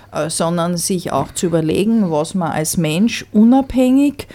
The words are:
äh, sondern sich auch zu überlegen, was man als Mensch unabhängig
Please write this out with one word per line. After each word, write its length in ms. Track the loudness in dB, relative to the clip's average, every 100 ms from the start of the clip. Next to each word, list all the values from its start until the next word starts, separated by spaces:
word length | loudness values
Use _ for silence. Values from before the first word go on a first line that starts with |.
| -12
äh, 180 | -8 -6
sondern 460 | -2 -2 -2 -2 -4
sich 380 | -4 -4 -4
auch 180 | -4 -6
zu 120 | -4 -2
überlegen, 680 | 0 0 0 0 2 0
was 240 | -2 -2 -4
man 160 | -2
als 240 | -2 -2 -2
Mensch 500 | 0 2 0 -2 -2
unabhängig 960 | 4 6 4 2 0 2 4 2 -2 -14